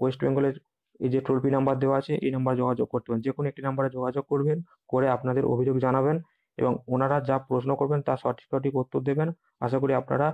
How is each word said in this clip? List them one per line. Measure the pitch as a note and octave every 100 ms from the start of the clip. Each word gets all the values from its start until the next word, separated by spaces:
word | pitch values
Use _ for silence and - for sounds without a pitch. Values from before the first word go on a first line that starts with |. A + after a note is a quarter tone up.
ওয়েস্ট | C3 C3
বেঙ্গলের | C#3 C3+ C#3 D3 _ _ _ -
এই | C3
যে | C3 C3
টোল | C3
ফ্রি | C3+ C3+
নাম্বার | C3+ C3
দেওয়া | C3+ C#3
আছে | D3 D3+ C3+
এই |
নাম্বারে | C3 C3 B2+
যোগাযোগ | B2 B2 B2
করতে | B2 -
পারেন। | A2+ C3+
যে | C3+
কোনো | C#3+
একটি | C#3 C3+
নাম্বারে | C3+ C3+ B2+
যোগাযোগ | B2+ C#3 C#3
করবেন, | C#3+ D3 D#3+ E3+ _ -
করে | B2+ C3+ B2
আপনাদের | B2+ B2+ C3
অভিযোগ | B2 C3 C3
জানাবেন | B2+ C3 C#3 E3 - _ _ -
এবং | B2+ - -
ওনারা | B2+ C3+ C#3+ B2+
যা | C3+ -
প্রশ্ন | B2+ C3 C#3
করবেন | C#3 D3 -
তার | C3
সঠিক | B2+ A#2+ _
সঠিক | C3+ C#3 C3
উত্তর | B2+ C#3 C3+
দেবেন। | C#3+ E3 E3+ _ _
আশা | B2 C3
করি | C3+ B2+
আপনারা | C3 C3+ D3+